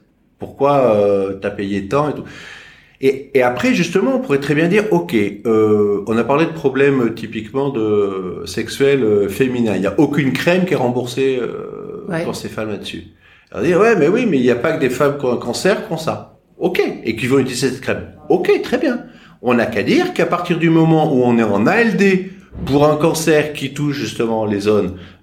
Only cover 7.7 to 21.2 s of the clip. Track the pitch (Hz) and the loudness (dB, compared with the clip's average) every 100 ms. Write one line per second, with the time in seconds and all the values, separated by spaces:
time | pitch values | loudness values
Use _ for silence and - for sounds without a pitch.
7.7 | 113 107 104 101 95 92 82 85 - 110 | -2 0 2 0 -2 -8 -10 -8 -8 -8
8.7 | - 139 139 110 104 98 95 131 123 113 | 0 2 4 2 2 0 0 0 2 0
9.7 | 92 95 127 147 147 131 127 170 185 175 | 0 0 2 2 2 0 0 0 2 2
10.7 | 135 123 123 123 - 135 127 117 - - | 0 0 -2 -4 -2 0 0 -4 -8 -10
11.7 | - - - - 165 170 - 107 - 107 | -12 -12 -12 -8 -6 -6 -6 -8 -8 -6
12.7 | 98 - 87 85 - _ - _ 87 135 | -8 -10 -12 -14 -20 _ -20 _ -4 0
13.7 | 175 220 208 147 226 233 139 123 117 160 | 2 4 4 4 2 2 2 2 2 0
14.7 | - 131 127 143 143 127 120 120 117 185 | 0 -2 2 0 0 -2 -2 -4 -2 0
15.7 | 214 - 165 135 104 - - _ - 180 | 0 -2 -6 -6 -6 -10 -20 _ -6 -2
16.7 | 180 349 - - - 123 135 131 - 131 | 0 -2 -4 -6 -4 0 2 2 -2 -4
17.7 | 123 - 101 - - - 175 277 392 - | -4 -4 -6 -8 -18 -2 0 2 0 0
18.7 | 240 302 240 - - - - 120 120 104 | -2 -2 -4 -8 -20 -20 -6 0 2 2
19.7 | 104 113 269 359 - 175 170 - 156 160 | 0 2 2 2 0 0 -2 -2 0 2
20.7 | 165 160 160 156 131 | 4 4 4 2 2